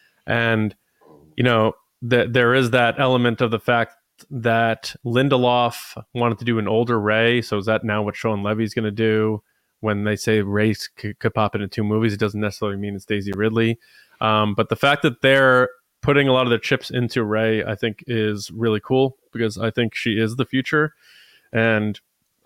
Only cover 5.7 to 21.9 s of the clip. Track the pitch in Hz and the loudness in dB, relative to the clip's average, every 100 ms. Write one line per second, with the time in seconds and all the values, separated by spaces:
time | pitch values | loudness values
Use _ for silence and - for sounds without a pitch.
5.7 | - - - - 123 117 107 117 113 101 | -4 -14 -18 -10 -2 0 0 -2 0 2
6.7 | 107 120 113 104 107 117 120 - 104 101 | 0 2 0 2 2 2 0 -2 -4 0
7.7 | 110 113 104 104 - 113 104 101 107 110 | -2 0 -2 -4 -4 -4 -2 -2 -2 -4
8.7 | 117 107 107 113 110 110 104 _ _ _ | -4 -4 0 0 2 0 -2 _ _ _
9.7 | - 110 101 104 104 - 110 98 104 110 | -6 -4 -2 -2 -2 0 0 0 0 0
10.7 | 104 - - 107 - 117 117 104 104 98 | -2 -8 -12 -12 -6 -4 0 -2 -2 -6
11.7 | - 104 110 113 104 107 104 104 - 107 | -4 -2 0 0 0 -2 -2 -6 -4 -6
12.7 | 98 101 98 - 104 98 95 110 113 113 | -6 -8 -8 -6 -4 -4 -2 0 2 0
13.7 | 113 _ - _ - 110 107 107 101 107 | -2 _ -20 _ -4 0 2 0 0 -2
14.7 | 110 139 147 160 - 135 135 131 127 127 | 0 0 2 0 2 4 6 6 4 2
15.7 | - _ _ - 143 135 127 123 117 - | -4 _ _ 0 2 4 2 2 0 0
16.7 | 131 - 127 120 127 107 110 110 110 - | -4 -2 -4 -2 -2 -2 0 0 0 -2
17.7 | 104 117 - - 117 107 104 - 101 117 | -4 -6 -6 -4 -2 -2 -4 -8 -4 0
18.7 | 107 - 131 131 - _ 117 113 98 113 | 0 0 2 0 -2 _ -4 -4 -2 -4
19.7 | 123 117 - 117 107 110 123 - 131 - | -2 -4 -2 -2 0 -2 -2 -4 -4 -2
20.7 | 151 156 _ _ - _ _ - 113 113 | 0 -2 _ _ -20 _ _ -6 0 2
21.7 | 107 107 | 2 -2